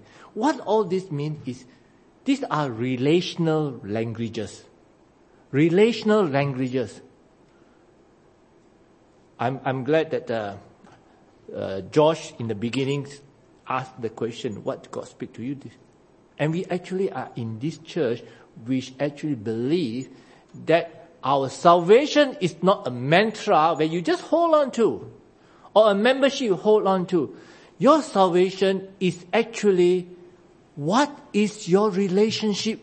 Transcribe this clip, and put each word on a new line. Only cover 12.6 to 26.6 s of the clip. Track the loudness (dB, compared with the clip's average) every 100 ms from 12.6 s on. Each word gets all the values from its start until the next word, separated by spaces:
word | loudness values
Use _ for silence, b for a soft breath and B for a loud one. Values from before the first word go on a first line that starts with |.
| -4 -2 -2 -4 -8 -18 -20 _ _ _ -6
asked | -6 -6 -10
the | -10
question, | -6 -8 -6 -8 -6
"What | -8 -10 -12
God | -14 -14
speak | -14 -14
to | -10
you?" | -10 -10 -14 -20 _ _ _ _ _ -4
And | -2
we | -2
actually | -4 -6 -6 -4 -4
are | -4 -10 -8
in | -8 -6
this | -8 -10
church, | -10 -4 -2 -2 B B B -18
which | -4 -4 -4 -6
actually | -6 -4 -8
believe | -6 -6 -4 -2 -2 -2 -6 -10 B B B B -12
that | 2 2 2 -16 -20 -8
our | 0 0 0
salvation | 4 6 6 8 6 6 2 2 0
is | -6 0
not | 0 2 -2
a |
mantra | -6 2 4 4 -2 2 4 4
where | 2 0
you | 0
just | -2 -4
hold | 0 2 4
on | 4 2
to, | 0 0 0 -12 -20 _ b b b b
or | 4 4
a |
membership | 4 2 4 2 0
you | -2
hold | 0